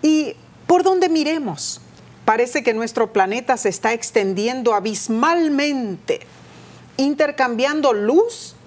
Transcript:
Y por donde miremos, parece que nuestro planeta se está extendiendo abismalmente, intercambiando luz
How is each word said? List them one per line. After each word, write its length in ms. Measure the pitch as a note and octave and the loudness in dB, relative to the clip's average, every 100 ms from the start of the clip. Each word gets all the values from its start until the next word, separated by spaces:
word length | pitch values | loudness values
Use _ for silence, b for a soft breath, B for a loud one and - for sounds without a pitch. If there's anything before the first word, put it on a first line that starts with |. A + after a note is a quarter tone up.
Y 340 | D4+ D#4 C#4 - - - - | 2 2 0 -10 -20 -20 2
por 160 | F4+ | 4
donde 240 | F#4 F#4+ F4 | 4 2 2
miremos, 720 | D#4+ D4 D#4+ B3+ D3 - - - - - - - | 2 0 -2 -4 -6 -10 -12 -18 -20 -20 -6 0
parece 380 | A3 B3 D4 | 2 0 0
que 100 | A#3+ | 0
nuestro 400 | A3 A3+ A#3 A3 | -2 -4 -2 0
planeta 420 | G#3+ F#3+ A3+ B3 B3 | 2 2 0 -2 0
se 140 | A3+ | 0
está 240 | - A3+ | -2 -2
extendiendo 800 | A3+ - A3+ G3 F#3 A3 C4 A#3+ | -2 -2 0 0 -2 -2 0 0
abismalmente, 1500 | G#3 G3+ G#3 - A3+ D4 E4+ D#4+ C#4 D4 C#4 A3+ F3 - - - B B B B B B - | 0 -2 -6 -4 0 2 2 2 0 0 -2 -4 -8 -6 -6 -6 B B B B B B -2
intercambiando 960 | C#4 D4 D4+ D4 B3+ A#3 C4+ D4+ C#4+ | -2 0 -2 0 -2 0 0 2 0
luz 640 | G#3+ G#3 D#4 A#4 - - - | 2 2 4 2 -2 -14 -16